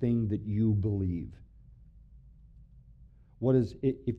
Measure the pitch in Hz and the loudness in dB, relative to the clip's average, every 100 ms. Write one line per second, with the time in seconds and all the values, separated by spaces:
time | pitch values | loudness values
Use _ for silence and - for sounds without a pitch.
0 | 123 117 107 104 104 107 110 104 101 101 | 0 0 0 -2 -2 0 2 2 0 -2
1 | 95 85 - - - - - - - - | -2 -4 -6 -14 -20 -20 -20 -20 -20 -20
2 | - - - - - - - - - - | -20 -20 -20 -20 -20 -20 -20 -20 -20 -20
3 | - - - - 120 131 113 - 135 131 | -20 -20 -20 -2 2 4 2 -2 -2 -2
4 | - | -4